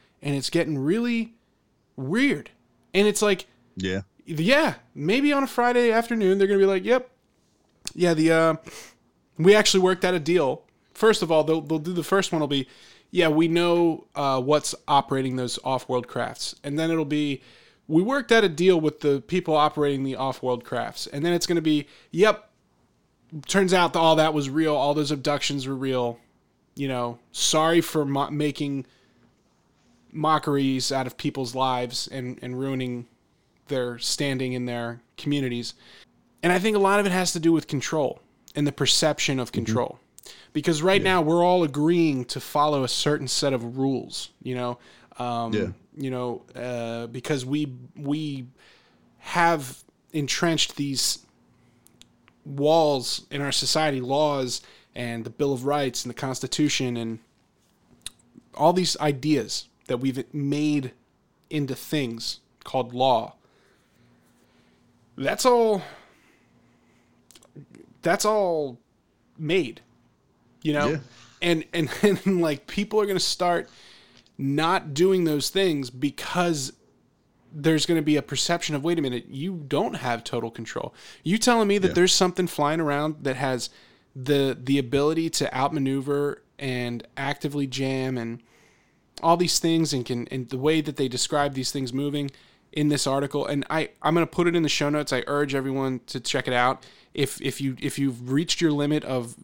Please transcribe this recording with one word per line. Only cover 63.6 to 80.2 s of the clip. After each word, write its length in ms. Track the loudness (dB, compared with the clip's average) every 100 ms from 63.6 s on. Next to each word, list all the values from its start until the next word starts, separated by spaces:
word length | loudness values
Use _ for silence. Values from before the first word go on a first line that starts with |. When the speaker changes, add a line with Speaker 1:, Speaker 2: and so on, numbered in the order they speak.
| _ _ _ _ _ _ _ _ _ _ _ _ _ _ _ -8
Speaker 1:
That's 280 | -4 0 2
all, 360 | 4 2 0 -4 -18 -20 _ _ _ _ _ _ _ _ _ _ _ _ -20 _ -20 -20 -20 -20 _
that's 240 | 0 2 2
all 520 | 2 2 0 -4 -8 _ _ _ _ _ -8
made, 440 | 0 0 0 -6 _ _ _ _ _ _ _ _
you 120 | -2
know? 160 | 0 0
Speaker 2:
Yeah. 80 | -2 -8 -20 -20 -4
Speaker 1:
And, 240 | 0 0 0
and, 160 | -4 -4 2
<laughs> 60 |
and, 400 | 2 4 2 2
like, 260 | 0 -2 -6
people 320 | -6 -2 0
are 60 | 0
gonna 140 | 0
start 500 | -2 0 0 0 -4 -16 -20 -20 _ -20 _ -6
not 560 | -2 0 2 0 -2
doing 300 | 2 4 4
those 260 | 2 0 -2
things 400 | 0 0 0 -4
because 840 | -4 -4 -4 -6 0 0 0 -4 -12 _ _ _ _ _ _ _
there's 320 | -2 2 2 2
gonna 160 | 2
be 160 | 2 0
a 40 |
perception 540 | 0 -4 -2 -2 -2 -2
of, 80 |
"Wait 160 | 0 0
a 20 |
minute, 260 | -2 -4 -8
you 340 | -8 -8 -8 -4
don't 280 | -2 -2 -4
have 280 | -4 -4